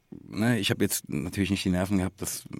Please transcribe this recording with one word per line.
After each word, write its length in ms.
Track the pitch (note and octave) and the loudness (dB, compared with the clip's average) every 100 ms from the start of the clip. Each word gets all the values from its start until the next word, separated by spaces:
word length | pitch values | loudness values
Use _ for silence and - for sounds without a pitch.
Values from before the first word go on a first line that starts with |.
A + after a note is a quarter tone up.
| - | -18
ne, 460 | - - A#1 A2+ A#2 | -18 -10 0 2 2
ich 120 | G#2 | 2
hab 100 | - | 2
jetzt 280 | G2+ - - | 2 0 -4
natürlich 400 | D2 E2 G2+ F#2 | -4 -2 0 2
nicht 160 | F#2+ G2 | 2 2
die 60 | |
Nerven 260 | F2+ F#2 G2 | 2 2 2
gehabt, 240 | F#2 - | 0 -2
das 220 | F#2 - - - | -8 -8 -10 -12